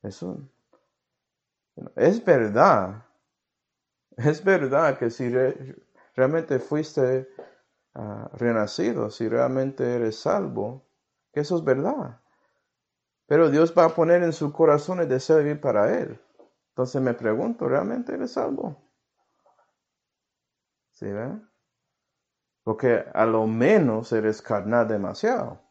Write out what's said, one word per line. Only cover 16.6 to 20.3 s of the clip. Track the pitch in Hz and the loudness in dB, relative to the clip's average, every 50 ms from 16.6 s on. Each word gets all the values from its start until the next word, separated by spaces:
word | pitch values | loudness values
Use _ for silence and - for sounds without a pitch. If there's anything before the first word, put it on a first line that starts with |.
| _ _ _ | _ _ _
Entonces | - 127 123 - 143 | -4 -4 -2 -2 -2
me | 131 127 120 | 0 0 -2
pregunto, | 120 120 117 107 117 - 233 233 - - | -2 -2 -2 0 0 -2 -4 -4 -4 -2
¿realmente | 135 127 143 180 202 233 254 240 - - | -2 0 0 -2 -2 -4 -6 -6 -6 -6
eres | 269 262 247 - | -8 -8 -6 -4
salvo? | - 240 - 285 - - - 147 _ _ _ _ _ _ _ _ _ _ _ _ _ _ _ _ _ _ _ _ _ _ _ _ _ _ _ _ _ _ _ | -4 -4 -4 -4 -6 -6 -8 -10 _ _ _ _ _ _ _ _ _ _ _ _ _ _ _ _ _ _ _ _ _ _ _ _ _ _ _ _ _ _ _